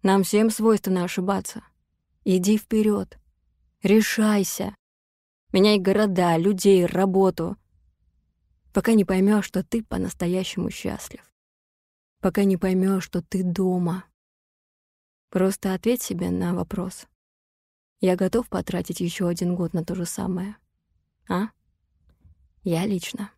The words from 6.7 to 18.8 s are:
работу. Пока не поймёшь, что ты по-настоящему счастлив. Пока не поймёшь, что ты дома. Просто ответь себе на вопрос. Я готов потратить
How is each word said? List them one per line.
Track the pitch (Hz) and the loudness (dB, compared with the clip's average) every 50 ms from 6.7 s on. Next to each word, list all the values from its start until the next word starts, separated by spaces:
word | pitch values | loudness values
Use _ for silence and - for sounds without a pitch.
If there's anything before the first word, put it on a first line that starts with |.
| 196 185 175 | 6 6 4
работу. | 170 - 180 190 196 185 190 190 185 175 - 165 170 208 _ _ _ _ _ _ _ _ _ _ _ _ _ _ _ _ _ _ _ _ _ _ _ | 2 2 0 0 2 4 4 4 4 2 -2 -6 -6 -8 _ _ _ _ _ _ _ _ _ _ _ _ _ _ _ _ _ _ _ _ _ _ _
Пока | _ 196 - 226 226 | _ 0 2 4 4
не | 214 190 | 4 4
поймёшь, | - 190 185 190 202 214 214 190 | 2 2 2 4 4 2 2 0
что | - - 185 | -2 -6 -6
ты | 160 _ - 233 220 | -4 _ -6 -6 -4
по-настоящему | _ 220 - 185 180 - - 175 175 180 185 185 - - 185 175 - | _ -6 -4 -4 -6 -4 -4 -2 -2 -2 -2 -4 -4 -6 -6 -6 -6
счастлив. | - - - 190 - - - - - - _ _ _ _ _ _ _ _ _ _ _ _ _ _ _ _ _ _ _ _ | -6 -6 -8 -8 -8 -8 -12 -16 -18 -20 _ _ _ _ _ _ _ _ _ _ _ _ _ _ _ _ _ _ _ _
Пока | - 190 175 208 | -4 -2 0 2
не | 202 196 190 | 2 2 2
поймёшь, | 170 - 190 185 185 185 196 196 190 170 | 0 0 0 0 2 2 0 0 -2 -4
что | - - 180 | -6 -8 -8
ты | 170 _ - 185 185 | -8 _ -6 -4 -4
дома. | 180 170 208 190 185 180 180 175 165 165 185 - _ _ _ _ _ _ _ _ _ _ _ _ _ _ _ _ _ _ _ _ _ _ _ _ _ | -2 -2 0 0 0 0 0 -2 -2 -4 -6 -10 _ _ _ _ _ _ _ _ _ _ _ _ _ _ _ _ _ _ _ _ _ _ _ _ _
Просто | - 190 185 190 196 - - 196 190 | -2 0 0 0 0 -2 -4 -4 -4
ответь | 180 - 226 254 240 | -2 0 -2 -2 -2
себе | - - 196 175 175 175 | -4 -8 -6 -6 -4 -4
на | 175 180 185 175 180 | -2 -2 -2 -2 -2
вопрос. | 180 175 _ - 185 180 185 - - - _ _ _ _ _ _ _ _ _ _ _ _ _ _ _ _ _ _ _ | -4 -4 _ -6 -8 -6 -8 -10 -14 -20 _ _ _ _ _ _ _ _ _ _ _ _ _ _ _ _ _ _ _
Я | - 185 185 | 0 0 2
готов | 180 190 185 - 226 247 - | 2 0 0 0 -2 -2 -2
потратить | - 185 175 - - 175 | -6 -6 -6 -4 -6 -6